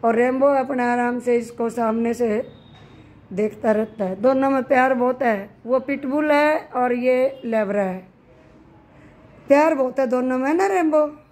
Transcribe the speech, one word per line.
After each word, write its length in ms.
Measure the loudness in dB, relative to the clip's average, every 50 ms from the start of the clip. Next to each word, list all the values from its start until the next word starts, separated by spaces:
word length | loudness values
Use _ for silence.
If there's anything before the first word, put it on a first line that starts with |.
| 2
और 120 | 2 2
रैम्बो 320 | 2 2 2 2 2 2 4 4
अपना 360 | 2 0 -2 -2 -2 0 0 0
आराम 260 | 0 0 -2 -2 -4
से 160 | -2 0 0 0
इसको 320 | 0 -4 -8 -6 -6 -4
सामने 440 | -2 -2 -2 -2 0 0 0 -2 -2
से 140 | -2 -2 -2 0 -2 -4 -6 -12 -20 -20 -20 -20 -20 -20 -20 -20 -20 -20 -20 -20 -20 -20 -10 -4
देखता 380 | -4 -2 -4 -4 -2 0 0
रहता 340 | 0 0 0 -4 -6 -6 -6
है। 100 | -6 -6 0
दोनों 320 | 0 2 2 2 2 2
में 140 | 0 0 0
प्यार 300 | 2 2 2 4 2 2
बहुत 280 | 2 0 -2 -2 0
है। 280 | 0 -2 -2 -2 -4 -12 -18 -18 _
वो 140 | -2 -2 -2
पिटबुल 520 | -2 -2 -6 -6 -4 -4 -2 -2 0 2
है 280 | 2 2 4 2 0 0 -4 -6 -4
और 180 | -2 0 0 0
ये 480 | 0 2 2 2 2 2 0 -2 -4 -8
लेब्रा 380 | -2 -2 -2 0 0 0 -2 -2
है। 240 | -2 -4 -8 -10 -16 _ -20 _ -20 -20 -20 -20 -20 -20 -20 -20 -20 -20 -20 -20 _ -20 -20 -20 -20 -20 -20 -20 -20 -20 -20 0 2
प्यार 280 | 4 4 4 4 2
बहुत 240 | 0 -2 -2 0 -2
है 80 | -2 0
दोनों 300 | 0 -2 -2 -2 -2 -2
में 160 | -2 0 0
ना 140 | 0 0 0
रैम्बो? 380 | 0 0 0 2 2 2 2 0 -4 -12 -20 _